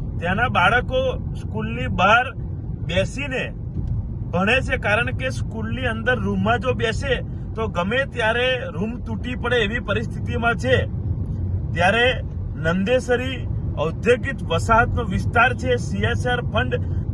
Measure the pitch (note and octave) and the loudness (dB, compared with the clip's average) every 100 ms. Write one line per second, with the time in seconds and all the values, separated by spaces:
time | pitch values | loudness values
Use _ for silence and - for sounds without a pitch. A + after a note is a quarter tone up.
0 | - - E3+ F#3+ B3 G#3 F3+ A#3 - C4 | -6 -4 -2 0 2 4 4 4 2 0
1 | C4 - - - - G#3 A3 A#3 B3+ F#3 | 0 -2 -4 -6 -6 -4 -4 -4 -2 2
2 | G3 A#3 B3+ - - - - - - F3 | 6 6 4 -4 -8 -8 -8 -6 -2 0
3 | F#3+ - C#4 B3+ C3+ - - - - - | 0 -4 -6 -4 -4 -6 -6 -4 -2 -2
4 | - - - E3+ G3 B3+ C4 B3+ A3 G#3+ | -4 -6 -4 0 2 2 0 -2 2 2
5 | A#3+ B3+ C4 - - A3 A3 A#3 B3+ A3 | 0 -2 -4 -4 -4 -4 -4 -2 -2 0
6 | A3 B3 G3+ G3 G3 A#3 B3+ B3 A3+ A3 | 0 2 0 2 2 2 0 0 0 0
7 | C#4 A#3 - - - G#3 A3 F3 F3+ B3 | -2 -2 -4 -8 -6 -4 -4 -2 0 0
8 | C4+ A#3+ A3 A#3 B3+ B3+ G#3 D#3 A3 A#3 | 0 0 0 2 2 0 -4 -4 -4 -4
9 | A3+ A3 B3 A#3 A#3 B3 G3+ A#3 G3 G3+ | -4 -4 -4 -4 0 2 2 0 -2 -2
10 | - - - A#3 A#3 A#3 B3 A#3+ - - | -2 -4 -4 0 0 2 4 2 2 -2
11 | - - - - - - - D3+ F3 A3+ | -2 -2 -2 -2 -2 -2 -2 2 4 4
12 | B3 A#3+ - - - - D#3+ F3+ G3 B3+ | 4 2 -4 -6 -6 -2 0 2 2 2
13 | B3 A#3+ C4 B3 - - - - D#3 D#3+ | 2 0 0 -4 -4 -2 -2 -2 -2 0
14 | A3 B3 C#4 - - E3 - A3+ A#3 B3 | 2 2 2 -4 -2 0 4 4 4 2
15 | A#3 - - A#3 B3 B3 B3+ B3 - G3 | 0 0 2 4 4 2 0 0 0 -2
16 | G#3+ A#3 B3 B3 - A3 A#3+ B3 - - | 0 0 0 -2 0 0 0 0 0 -2
17 | - | -2